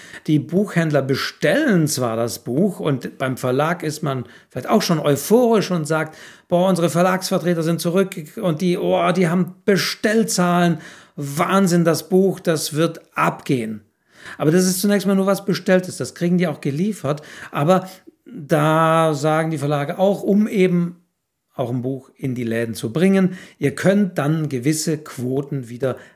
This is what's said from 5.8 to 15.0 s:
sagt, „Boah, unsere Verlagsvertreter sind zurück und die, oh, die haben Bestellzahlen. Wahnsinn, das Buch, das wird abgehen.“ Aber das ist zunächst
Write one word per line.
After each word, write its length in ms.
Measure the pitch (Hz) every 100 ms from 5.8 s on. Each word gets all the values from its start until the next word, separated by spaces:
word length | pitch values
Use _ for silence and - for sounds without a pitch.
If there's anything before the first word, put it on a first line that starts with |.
| 147
sagt, 320 | 156 156 - - - -
„Boah, 180 | 175 190
unsere 220 | 180 165
Verlagsvertreter 720 | 160 180 185 - 190 165 170
sind 160 | 160 165
zurück 360 | 175 180 190 190 151 -
und 200 | 196 151
die, 160 | 180 175
oh, 340 | 175 180 175
die 160 | 175 175
haben 260 | 180 180 -
Bestellzahlen. 1160 | - 190 - - 220 220 208 - 175 175 175 151 - - - -
Wahnsinn, 680 | 143 143 175 190 196 175 170
das 240 | 160 -
Buch, 300 | 185 190 -
das 340 | - 156 -
wird 280 | 143 165 165 - -
abgehen.“ 680 | 165 170 - 131 110 107 - _ _ _ - -
Aber 140 | 143
das 140 | 180 185
ist 160 | 185
zunächst 260 | 202 202